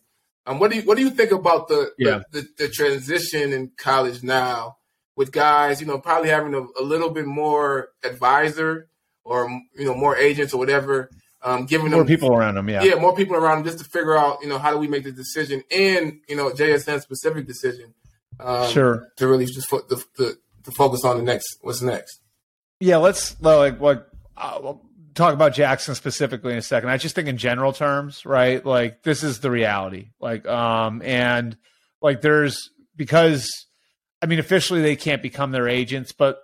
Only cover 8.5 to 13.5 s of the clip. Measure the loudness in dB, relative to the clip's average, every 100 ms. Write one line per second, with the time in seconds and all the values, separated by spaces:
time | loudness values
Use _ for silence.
8.5 | -2 -4 -4 -10 _ _ _ -6 -4 -2
9.5 | -6 _ -6 -4 0 0 4 2 2 -2
10.5 | -2 0 0 0 -2 -4 -16 _ _ -4
11.5 | -4 -2 -2 2 4 4 4 4 4 2
12.5 | 0 -2 2 2 4 2 2 0 2 2